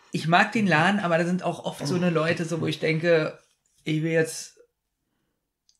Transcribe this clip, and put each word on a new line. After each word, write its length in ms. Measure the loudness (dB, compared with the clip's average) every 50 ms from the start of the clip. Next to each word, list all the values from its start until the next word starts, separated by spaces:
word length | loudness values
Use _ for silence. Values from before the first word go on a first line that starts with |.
| _ _
ich 160 | -8 -4 0 2
mag 240 | 4 4 4 2
den 140 | 0 0 2
Laden, 340 | 2 4 4 4 2 2 0
aber 160 | 0 0 0
da 80 | 0 0
sind 180 | 0 -2 -2
auch 220 | -2 -4 -6 -6 -8
oft 220 | -10 -8 -6 -4
so 80 | -2 -2
eine 160 | 0 0 0
Leute, 340 | 0 0 0 0 -2 -2 -4
so, 160 | -4 -4 -4
wo 60 | -2
ich 140 | -4 -4 -2
denke, 580 | -2 -2 0 0 2 2 2 2 2 -2 -6 -10 _ _ _ _ _ _ _ _ _
ich 180 | -4 -2 -2
will 100 | 0 0
jetzt 460 | 2 2 0 0 -4 -10 -14 -16 -20 -20 _ _ _ _ _ _ _ _ _ _ _ _ _ _ _ _ _ _ _ _ _ _ _